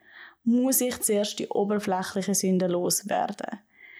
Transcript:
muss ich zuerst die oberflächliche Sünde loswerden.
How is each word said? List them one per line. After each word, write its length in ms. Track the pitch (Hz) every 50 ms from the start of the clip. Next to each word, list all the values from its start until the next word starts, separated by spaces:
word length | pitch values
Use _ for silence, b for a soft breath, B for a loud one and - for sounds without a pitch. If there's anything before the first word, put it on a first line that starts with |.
| B B B B B B B B B
muss 360 | 233 233 247 247 262 262 -
ich 200 | 247 254 240 -
zuerst 380 | - - 214 202 208 208 - -
die 100 | - -
oberflächliche 840 | - - 202 202 214 208 208 202 185 185 190 - - 196 185 - 196
Sünde 320 | - - 190 185 185 185
loswerden. 960 | 180 175 175 180 - - - - 196 - - - - 208 - - - - 208 - B B B B B B B